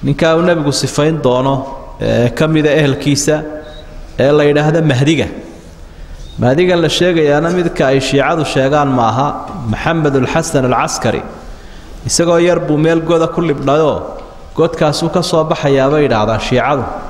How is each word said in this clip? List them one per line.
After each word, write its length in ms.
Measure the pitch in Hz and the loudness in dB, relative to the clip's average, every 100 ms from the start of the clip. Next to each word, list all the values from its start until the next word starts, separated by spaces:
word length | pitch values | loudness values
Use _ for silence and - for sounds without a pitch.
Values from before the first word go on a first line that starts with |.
ninkaa 320 | 135 143 165 165 | -2 0 2 2
uu 40 | 175 | 2
nebigu 240 | 170 143 | 2 0
sifayn 480 | 135 135 - 147 160 | -2 -2 0 0 2
doono, 320 | 135 123 131 139 135 - - - | 0 2 0 -2 -4 -12 -16 -6
ee, 300 | 110 113 120 | -2 2 0
ka 180 | - 156 | 0 0
mid 180 | 156 151 | 2 2
a 60 | |
ehelkiisa, 640 | 147 147 135 - 139 - 151 151 - - - - - - - | 2 2 0 0 0 0 -2 -2 -12 -14 -18 -18 -18 -16 -2
ee 120 | 131 | 2
la 120 | 147 | 4
yidhaahdo 380 | 147 147 151 160 | 4 4 2 2
Mahdiga. 460 | 156 123 143 156 107 - - - - - - - - - - - | 2 2 2 2 0 -6 -14 -18 -20 -20 -20 -18 -16 -16 -16 -2
Mahdiga 360 | 113 135 180 180 | 0 2 2 2
la 100 | 160 | 2
sheegayaana 640 | - 175 170 151 147 165 | 2 2 2 2 2 0
midka 360 | 180 170 - 143 | 0 -2 0 2
ay 120 | 135 | 2
Shiicadu 460 | 135 139 135 165 147 | 2 0 2 0 -2
sheegaan 420 | 147 135 147 143 | 0 2 2 2
maaha, 400 | 131 113 110 143 - - - 113 | 2 2 2 -2 -4 -10 -10 -6
Maxamed 460 | 107 - 165 151 135 | -4 -2 0 2 2
al-Xasan 500 | 127 165 160 147 127 | 0 0 0 0 0
al-Caskari. 500 | 120 151 - 120 95 - - - - - - - - - | 0 -2 -2 -2 -2 -6 -14 -16 -16 -18 -18 -18 -12 -6
Isagoo 320 | - 170 170 | 0 2 4
yar 200 | 170 170 | 4 2
buu 180 | 156 151 | 0 2
meel 240 | 156 165 | 2 2
goda 260 | 160 170 165 | 2 0 0
ku 140 | 170 | -2
libdhayoo, 600 | 170 143 139 147 156 113 - - - - - - | -2 0 2 2 2 0 -6 -12 -16 -18 -14 0
godkaasuu 540 | 160 165 156 151 165 | 0 2 0 0 0
ka 100 | 180 | 0
soo 220 | 170 170 | 0 0
baxayaa 460 | 156 170 147 139 131 | 0 0 2 2 2
bay 120 | 151 147 | 2 2
yidhaahdaan 320 | 113 107 110 | 2 0 0
Shiicadu 440 | - 127 120 143 113 - - | 0 0 2 0 -4 -8 -12